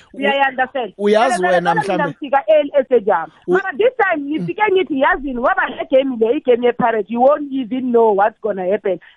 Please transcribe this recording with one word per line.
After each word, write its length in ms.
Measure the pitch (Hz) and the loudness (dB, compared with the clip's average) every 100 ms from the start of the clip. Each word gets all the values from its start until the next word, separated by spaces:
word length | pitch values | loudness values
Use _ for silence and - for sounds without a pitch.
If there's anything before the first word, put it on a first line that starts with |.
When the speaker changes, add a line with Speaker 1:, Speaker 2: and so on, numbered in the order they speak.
| _ | _
Speaker 1:
U-, 40 | - | -6
Speaker 2:
Uyayi-understand? 760 | 277 277 269 262 254 269 208 - | -2 0 0 0 -4 -4 -8 -2
Speaker 1:
Uyazi 380 | 208 208 254 220 | 2 2 2 0
Speaker 2:
Phela 140 | 180 | 0
Speaker 1:
wena 220 | 180 175 | 0 0
Speaker 2:
phela 100 | 165 | 0
Speaker 1:
mhlambe 220 | - 185 | -2 -2
Speaker 2:
mina 60 | 277 | -4
ngifika 340 | - 277 277 302 | -6 -4 -2 2
early 240 | 311 285 285 | 2 2 -2
e-stadium. 520 | 254 240 202 170 156 _ - | 2 0 2 -2 -2 _ -2
Speaker 1:
U- 60 | |
Speaker 2:
Mara 180 | 359 381 285 | -2 -2 0
this 160 | 480 508 | 0 0
time 320 | 381 320 277 | -2 -2 -4
ngifike 320 | 302 - 359 427 | -6 -6 -2 0
Speaker 1:
Mm. 60 | 370 | 0
Speaker 2:
ngithi, 240 | - 269 | 0 0
"Yazini, 400 | 302 349 277 240 | 0 0 -4 -2
ngoba 300 | 277 370 285 | -2 -2 -4
le 180 | 285 330 | -6 0
game 260 | 262 269 233 | 2 2 0
le, 180 | 220 294 | 0 0
i-game 280 | 254 240 240 | 2 2 2
ye-Pirates, 420 | 233 240 220 190 | 0 0 0 -2
you 120 | 233 | 2
won't 300 | 262 294 285 | 2 2 -2
even 400 | 269 214 254 254 | -6 -6 -6 0
know 200 | 233 226 190 | 2 4 2
what's 260 | 220 - | 0 -2
gonna 240 | 214 196 185 | -6 -4 -2
happen. 280 | 208 202 175 - | -2 -2 -6 -8